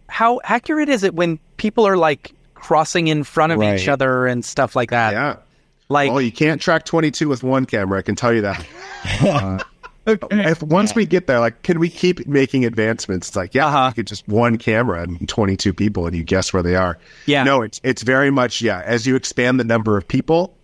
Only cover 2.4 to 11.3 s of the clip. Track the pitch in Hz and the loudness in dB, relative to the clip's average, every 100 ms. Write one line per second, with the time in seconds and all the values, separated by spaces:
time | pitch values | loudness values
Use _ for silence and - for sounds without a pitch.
2.4 | _ - - 156 156 180 160 151 139 - | _ -12 0 0 2 0 0 0 -2 0
3.4 | 156 160 107 98 95 139 131 127 127 123 | 2 2 2 0 0 0 2 2 0 -2
4.4 | - - 127 131 117 120 110 104 143 107 | -4 -2 -2 0 0 0 0 0 -4 -6
5.4 | _ _ _ _ - 143 139 135 120 - | _ _ _ _ -2 0 2 2 -2 0
6.4 | 156 165 - 160 - 165 156 - 151 127 | 0 0 0 0 0 0 0 0 -2 -2
7.4 | 127 131 131 113 95 98 104 98 120 117 | 0 0 0 -2 0 -2 -2 -2 0 2
8.4 | 101 92 82 - - - - - 196 143 | 0 -4 -10 -18 -18 -12 -6 0 2 2
9.4 | 95 95 - _ - _ 220 220 - 208 | -2 -6 -8 _ -20 _ -2 -2 0 0
10.4 | 180 165 151 175 214 226 185 180 170 | 0 0 0 2 2 0 0 0 2